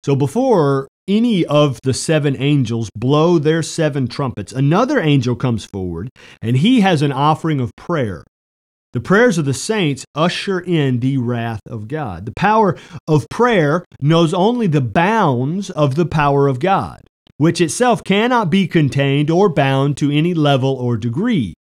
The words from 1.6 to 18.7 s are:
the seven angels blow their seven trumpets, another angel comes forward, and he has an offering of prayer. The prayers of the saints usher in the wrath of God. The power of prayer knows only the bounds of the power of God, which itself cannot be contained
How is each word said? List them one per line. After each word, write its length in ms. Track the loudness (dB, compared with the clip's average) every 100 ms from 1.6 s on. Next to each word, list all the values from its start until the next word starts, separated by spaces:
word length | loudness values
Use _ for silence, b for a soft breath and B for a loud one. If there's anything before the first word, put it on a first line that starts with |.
| 2 0
the 120 | -4
seven 420 | -4 0 0 0 -2
angels 520 | 0 0 0 -4 -6
blow 440 | -6 0 2 4 2
their 240 | 2 0
seven 440 | -4 -2 -2 -2 -4
trumpets, 460 | -4 -6 -8 -10
another 480 | -2 2 2 2 0
angel 340 | 2 2 0
comes 300 | -2 -2 -2
forward, 460 | -6 -8 -8 -8 -10 B B B
and 160 | -2 2
he 220 | 4 4
has 200 | 4 2
an 100 | 0
offering 500 | 2 0 0 -2 -4
of 140 | -4
prayer. 480 | -8 -6 -4 -4 -6 -16 _ _ _ _ _ _
The 80 | -8
prayers 380 | 0 4 4 2
of 80 | -2
the 80 |
saints 500 | -4 -4 -2 -2 -2 -8
usher 460 | -2 -2 -2 -4 -4
in 400 | -2 0 0 0
the 160 | -2 -2
wrath 460 | -2 -4 -6 -8 -10
of 220 | -14 -10
God. 380 | -10 -8 -10 -12
The 80 | -2
power 400 | 0 2 2 0 B -16 0
of 200 | 0 0
prayer 540 | 0 2 4 2 0 -4 -4
knows 340 | 2 2 2
only 320 | 2 0 2 0
the 160 | 0
bounds 880 | 0 0 2 2 2 0 -2 -4 -6
of 240 | -2 -2
the 120 | 0 -2
power 400 | 0 2 2 2
of 140 | 0
God, 400 | 0 0 -2 -10 -20 _ _ 0
which 220 | 0 2
itself 440 | -2 2 2 0
cannot 460 | 0 0 2 0 2
be 180 | 0
contained 600 | 2